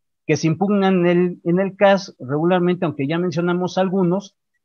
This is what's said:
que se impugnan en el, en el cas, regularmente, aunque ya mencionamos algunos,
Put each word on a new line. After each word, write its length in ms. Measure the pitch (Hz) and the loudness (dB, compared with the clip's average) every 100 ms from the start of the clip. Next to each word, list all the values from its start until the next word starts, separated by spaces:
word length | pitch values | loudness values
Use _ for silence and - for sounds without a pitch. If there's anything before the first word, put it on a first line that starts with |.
| _ _ - | _ _ -4
que 100 | 147 | -2
se 80 | 160 | 0
impugnan 540 | 160 202 208 190 190 | 0 0 2 2 2
en 80 | 175 | 2
el, 340 | 175 180 - 170 | 2 0 -2 -2
en 140 | 175 | 0
el 160 | 196 190 | -2 2
cas, 400 | 196 196 196 - | 2 2 -2 -16
regularmente, 680 | 123 147 170 185 175 175 165 | -6 -2 0 2 0 0 -4
aunque 220 | 139 139 | -4 -4
ya 100 | 165 | -2
mencionamos 600 | 180 160 175 175 180 185 | -2 -2 -2 -2 -2 -2
algunos, 560 | 190 196 175 190 196 _ _ _ | -2 0 0 -2 -6 _ _ _